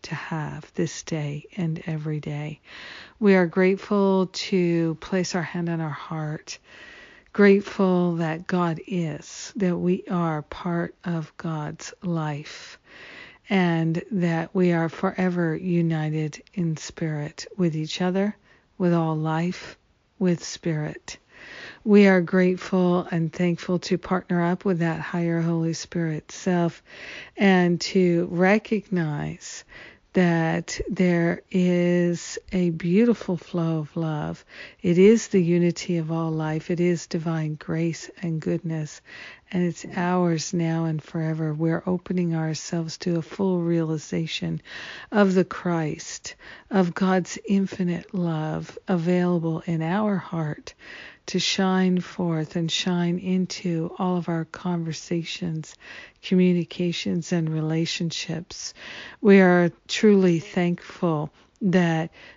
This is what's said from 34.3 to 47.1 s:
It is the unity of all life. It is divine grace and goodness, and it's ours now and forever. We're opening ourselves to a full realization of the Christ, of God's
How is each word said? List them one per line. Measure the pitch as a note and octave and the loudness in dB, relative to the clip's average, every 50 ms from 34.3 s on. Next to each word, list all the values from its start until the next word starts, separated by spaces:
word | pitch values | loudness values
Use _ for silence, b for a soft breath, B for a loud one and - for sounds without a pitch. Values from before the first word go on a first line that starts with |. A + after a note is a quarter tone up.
| E3+ - - B B B B B B B - | -8 -10 -14 B B B B B B B 0
It | F#3+ F3 E3+ | 2 6 8
is | F#3+ G#3 A3+ A3+ - - | 8 8 8 8 4 2
the | - G3 F3 | 2 2 4
unity | E3 F3 F3 F3 F3 E3 - - - F3+ | 4 4 4 4 2 2 -2 -4 -4 -2
of | E3+ D#3+ D#3 E3 | -2 -2 -2 -2
all | E3 E3 D#3+ | -2 -2 -2
life. | D#3+ D#3 D#3 D#3 D#3 D#3+ - - | -2 -2 -2 -2 -4 -4 -4 -4
It | F3+ D#3+ | -2 0
is | F3 F3+ F3 D#3+ - | 2 0 0 0 -4
divine | - - F3 D#3 E3+ E3 D#3+ D#3 D#3 D#3 | -6 -6 -4 -4 -2 -2 -2 -2 -4 -6
grace | D3+ - - E3 D#3+ E3 E3 D#3+ - - - - - | -8 -6 -6 -4 -2 -2 -2 -4 -6 -10 -18 -14 -8
and | - E3+ D#3+ D#3 | -6 -4 -4 -4
goodness, | - F3+ E3+ E3 - E3 D#3+ D#3 D3+ D3 - - B B B B B B B B B _ | -2 -2 -4 -2 -4 -4 -6 -4 -6 -8 -10 -18 B B B B B B B B B _
and | - F3+ F3+ | -2 -2 0
it's | F3 D#3+ - - - - | 0 -2 -6 -12 -10 -6
ours | G3 F3 F3 F3+ F3+ F3+ F3 E3 D#3 - - - | -4 -2 0 2 2 2 2 0 0 -2 -4 -2
now | F3 E3 E3 E3 E3 E3 | -2 0 0 0 0 -2
and | E3 D#3 D#3 - | -2 -4 -4 -8
forever. | - - E3+ D#3+ D#3+ D#3+ D#3 D#3+ D#3 D3+ | -8 -6 -4 -4 -2 -2 -2 -4 -4 -2
We're | D3+ E3 E3 E3 - - | -2 0 0 0 -2 -2
opening | - F3+ F3 - - F#3 F3+ F3 E3+ E3 | -2 -4 -4 -4 -4 -2 -2 0 0 0
ourselves | D#3+ D#3+ D#3+ D#3 - - - - E3+ E3 D#3+ - - | -2 -2 -2 -4 -6 -6 -6 -4 -4 -4 -6 -8 -8
to | - F3+ E3+ | -4 -2 -2
a | E3 D#3+ | -2 -4
full | - - - G3 F#3+ F#3 F3 | -6 -6 -2 0 0 0 0
realization | E3+ E3+ E3+ E3 D#3+ D#3 D#3+ D#3 - - - F3 E3 D#3 - - - E3 E3 D#3+ B B B B B B B B B B | 0 0 0 0 0 0 -2 -4 -4 -6 -4 -4 -4 -4 -6 -6 -4 -4 -6 -6 B B B B B B B B B B
of | - G#3 G3+ F#3+ F#3 | 4 4 4 6 6
the | F#3+ F3 | 4 2
Christ, | - - - - F3+ F3 E3 D#3+ D3+ - E3 - - - - _ - - B B B B B B B | 2 -2 -6 -4 -2 -2 0 -2 -4 -6 -8 -10 -14 -14 -14 _ -16 -18 B B B B B B B
of | - G3 F#3 F3 E3+ | 2 2 2 2 2
God's | - G3 F#3+ | 0 0 2